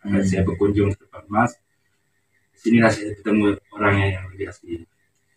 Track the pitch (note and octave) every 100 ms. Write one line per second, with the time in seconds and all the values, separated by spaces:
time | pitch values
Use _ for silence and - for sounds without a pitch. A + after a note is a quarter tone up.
0 | G2+ G2 F#2+ F#2+ F2+ F2 G2+ G#2 G2+ G2
1 | _ - - G#2+ A#2+ - _ _ _ _
2 | _ _ _ _ _ _ A2+ A#2 A2 G#2
3 | - - G#2+ G#2+ G2+ G2+ _ G#2 G#2 G2+
4 | G2 F#2+ F#2 G2 G2 - - E2 - _
5 | _ _ _